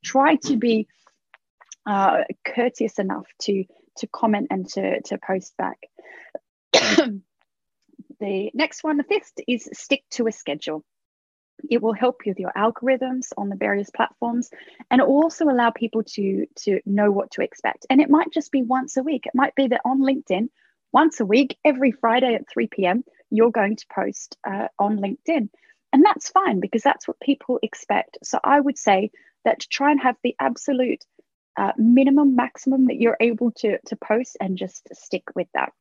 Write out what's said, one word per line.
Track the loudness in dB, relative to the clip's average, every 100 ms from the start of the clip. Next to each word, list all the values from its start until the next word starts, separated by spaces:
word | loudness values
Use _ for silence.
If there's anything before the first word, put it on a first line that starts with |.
try | 0 2 4 2
to | 0 0
be, | 2 0 -2 _ _ _ _ _ _ _ _ -16 -4
uh, | 0 2 2 -2 -8
courteous | -8 -2 -2 -2 -6 -4
enough | -6 -6 -10 _
to, | -4 -4 -4 _ _ -14
to | -12
comment | -4 0 0 -2
and | -6 -6
to, | -6 -4 -4
to | -6 -10
post | -6 -6 -6 -8
back. | -8 -8 -20 _ -20 -20 -18 -20 _ _ _
<coughs> | 0 2 2 0 -4 _ _ _ _ _ _ _ -20 -20 -12
The | -6 -4 -4
next | -4 -4 -4
one, | -2 -2
the |
fifth, | 0 -2 -4 -14 -4
is | -6 -6
stick | -18 -4 -4 _
to | -4 -4
a |
schedule. | -4 -10 -8 -8 -10 _ _ _ _ _ _ _ -20 -2
It | 0
will | 0
help | 0 0 0 -6
with | -6
your | -6
algorithms | -2 -2 0 -2 0 -2 -6 -8 -8
on | -8
the | -4
various | -2 -2 -4
platforms, | -4 -4 _ -4 -4 -6 -12 -20 -20 2
and | 4
it | 4
will | 4
also | 2 2 0
allow | 2 0
people | 0 -4 -4
to, | -6 -4 -2 -2 -6 -6
to | -2 -2
know | 0 2 2
what | 2 -4
to | -6
expect. | -6 -4 -6 -6 2
And | 2
it | 6
might | 4 2
just | -4 -2
be | -4
once | 0 -2 -2 -4
a |
week. | -4 -4
It | -4
might | -2 -2
be | 0 0
that | 0 -2
on | 0
LinkedIn, | 0 -2 -2 -2 -2 _ _ _ _
once | 4 4 2
a |
week, | 2 4 2 0
every | 0 2 0
Friday | 2 0 2 0
at | -2 -4
three | -4 -4
P | -2
M, | 0 0 -4 _ _
you're | 2 2
going | 2 -2 -2
to | -8
post, | -6 -6 -8 -18 -14 -10
uh, | -8 -8 -2
on | -2 -2
LinkedIn. | -4 -6 -4 -2 -4 _ _ _ _
And | 6
that's | 6 4 0
fine, | 0 0 -2
because | -2 0
that's | 0 0 -6
what | -8
people | -4 -4 -2 -4
expect. | -4 -8 -4 -2 -2 -12
So | -6 -2
I | 2 2
would | 2 -2
say | 2 2 0 _ _ _ -2
that | -2
to | -4
try | -2 2
and | 2
have | 2 0
the | -4 -2
absolute, | -4 -2 -2 0 0 -2 _ _ _ _ _ -4
uh, | -2 2
minimum, | 6 6 6 6 6 4
maximum | 0 -4 -2 2 2
that | 2
you're | 0 2
able | 0 2 -2
to, | 0 -2 -2 -6
to | -12
post | -2 -2 -2 -8
and | -6 -4
just | -6 -12 _
stick | -20 -10 -10 -8
with | -8 -6
that. | -6 -6 _